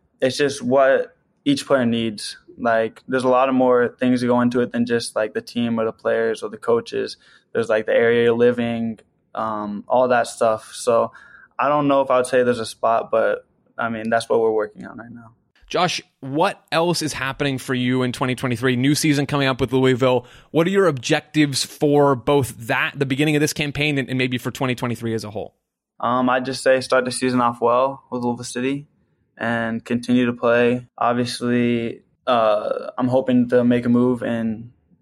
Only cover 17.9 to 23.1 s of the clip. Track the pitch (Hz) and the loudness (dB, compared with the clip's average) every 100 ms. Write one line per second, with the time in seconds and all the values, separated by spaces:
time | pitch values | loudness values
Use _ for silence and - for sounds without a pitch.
17.9 | 127 127 117 131 123 131 113 131 123 135 | 0 0 -2 -4 -2 -4 -2 0 2 2
18.9 | 147 160 143 139 147 135 127 131 131 131 | 2 2 0 0 0 0 0 0 2 2
19.9 | 127 131 123 - - - 151 170 196 185 | 2 2 0 -2 -18 -4 0 2 4 2
20.9 | 139 117 151 - 151 147 127 - - 151 | 2 -2 -2 -2 0 2 0 -6 -2 2
21.9 | 143 143 131 113 143 123 - 117 131 156 | 4 4 2 2 2 0 -6 -4 -2 -2
22.9 | 143 135 | -4 -2